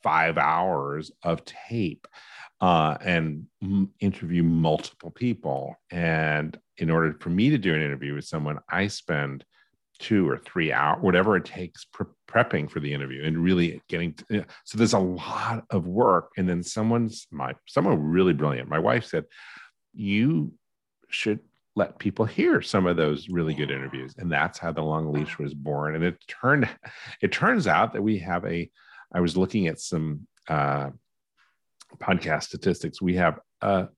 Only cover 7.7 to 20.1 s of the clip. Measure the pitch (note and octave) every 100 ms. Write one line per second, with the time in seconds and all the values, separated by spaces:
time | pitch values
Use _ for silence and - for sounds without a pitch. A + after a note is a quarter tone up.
7.7 | D#2 D2+ C#2 C#2 C#2+ C#2 D#2+ D2 D2+ _
8.7 | E2+ G2 - - D#2 C#2+ C#2 - _ _
9.7 | _ _ _ - G#2+ E2+ B1+ - F#2 D#2+
10.7 | A#1 D2 - G2+ F2 F#2+ G2 - - F2+
11.7 | - - - G2+ _ - A2 - E2+ D2
12.7 | - D2 C#2+ C#2 C2 D2+ D#2+ E2+ F#2 E2+
13.7 | D2+ _ E2+ E2+ D2+ - G#2 F2 - -
14.7 | G#2+ A2+ G#2+ F#2 F2+ - - - A2+ -
15.7 | G2 F2 F#2+ B2 F2+ - - F#2 F2 F2
16.7 | - A2 A#2 A2+ A2+ - D2+ C2 C2+ -
17.7 | - - E2+ D2+ E2+ F#2 D2+ D2+ B1+ C2
18.7 | D2+ F2 A#2+ A#2 E2 D2+ - - - -
19.7 | _ _ - G#2